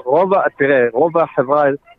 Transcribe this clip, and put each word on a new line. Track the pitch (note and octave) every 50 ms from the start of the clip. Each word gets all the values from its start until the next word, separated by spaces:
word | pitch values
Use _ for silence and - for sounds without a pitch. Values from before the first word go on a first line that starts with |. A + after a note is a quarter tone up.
| A#2+
רוב | B2 C3+ D#3+ F#3+ F#3 G3
ה-, | F#3 B2+ C#3+ - -
תראה, | C#3+ C#3 C#3+ C3 A#2+ A#2+ A2+
רוב | A#2+ D#3 E3+ D#3+ E3+
החברה, | D#3+ C#3+ - - C3 B2+ C#3+ D3 D3 C#3 C#3 C#3+ _ - -